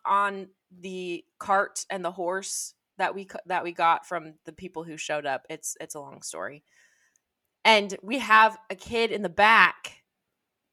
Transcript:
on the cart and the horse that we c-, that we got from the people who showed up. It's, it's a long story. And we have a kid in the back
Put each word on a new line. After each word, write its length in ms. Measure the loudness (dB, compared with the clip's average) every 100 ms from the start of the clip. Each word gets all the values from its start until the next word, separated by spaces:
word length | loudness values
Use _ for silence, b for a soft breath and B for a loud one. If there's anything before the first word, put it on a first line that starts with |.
| -2
on 440 | 0 0 -4 -12 _ _
the 540 | -16 -12 -10 -8 -10 -12 -10
cart 460 | 0 0 0 -4 -8
and 140 | -6
the 80 | -6
horse 640 | -6 -4 -4 -6 -10 -10 _ _ -4
that 160 | -4 -4
we 80 |
c-, 160 | -12 -14 -6
that 180 | -4
we 100 | -4
got 340 | 0 2 2 -2
from 280 | -8 -8 -18 -20
the 80 |
people 300 | -14 -14 -12
who 140 | -12 -10
showed 280 | -6 -4 -4
up. 180 | -6 -6
It's, 280 | -12 -12 -12
it's 160 | -12 -14
a 40 |
long 220 | -14 -16
story. 400 | -12 -10 -10 -12 _ _ _ _ _ _ _ _ _ _
And 320 | 4 4 2 -6
we 160 | -6 -4
have 380 | 4 6 6 4 -12
a 60 | -12
kid 360 | -6 -2 0
in 120 | -2
the 60 | -4
back 760 | 4 6 8 6 2 -16 -20 _ _ _ _ _ _ _